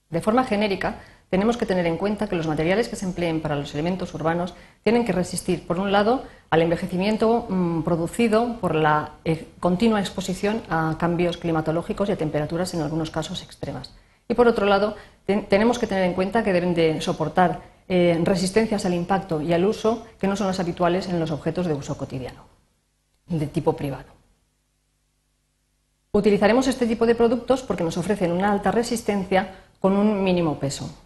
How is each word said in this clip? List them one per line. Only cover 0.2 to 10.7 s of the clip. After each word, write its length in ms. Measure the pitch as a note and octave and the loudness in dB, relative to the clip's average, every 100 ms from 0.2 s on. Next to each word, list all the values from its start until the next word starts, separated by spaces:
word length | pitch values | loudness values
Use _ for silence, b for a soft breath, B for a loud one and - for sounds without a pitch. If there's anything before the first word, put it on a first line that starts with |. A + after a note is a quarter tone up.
forma 240 | F#3+ A#3+ | 0 0
genérica, 560 | B3+ G3+ G#3+ F#3+ F#3 - B B B | 2 0 0 0 -4 -6 B B B
tenemos 260 | F#3 G#3+ A#3 | 0 2 0
que 100 | A3+ | 0
tener 200 | F#3 E3+ | 0 0
en 100 | E3 | 0
cuenta 320 | G3+ G#3 G#3 | -2 -2 -2
que 80 | F3 | -2
los 100 | D#3+ | -2
materiales 420 | D3 D#3+ G3 A#3 | 0 0 0 -2
que 60 | |
se 120 | G#3 F#3 | -4 -6
empleen 340 | F3 F3 D#3+ | -4 -2 -2
para 160 | D#3 C#3+ | -2 -4
los 180 | C#3+ | -4
elementos 400 | D3 E3 F#3 F3 | -4 -4 -4 -6
urbanos 400 | F3+ D#3+ E3+ F3+ B B B | -4 -2 -2 -4 B B B
tienen 200 | G#3+ A#3 | 0 2
que 80 | A#3 | 2
resistir, 540 | F3+ F3+ F3 - E3 - | -2 -2 -4 -2 -4 -2
por 140 | D#3+ | -4
un 100 | G3 | 2
lado, 320 | G3+ G#3 C4+ B B B | 2 4 2 B B B
al 120 | D#3+ | 2
envejecimiento, 840 | E3 E3+ F#3 F3+ G3 A3 A3+ A#3 A#3 | 2 0 -2 -2 0 2 2 2 0
mm, 340 | F#3 F3 E3 | 0 0 0
producido 800 | D#3 E3+ E3 - A#3 G#3+ A#3+ A3+ | 0 0 -2 0 2 2 0 -2
por 160 | F3 D#3 | 0 2
la, 380 | D3+ D3+ D3+ - | 4 2 0 -6
eh, 240 | E3+ D#3+ - - | -4 -4 -6 -4
continua 400 | F3 F3+ A3+ G#3+ | -2 2 2 2
exposición 640 | F#3 - F#3 F3+ G3+ A3+ | -2 -6 -6 -2 -2 -2
a 260 | - | -2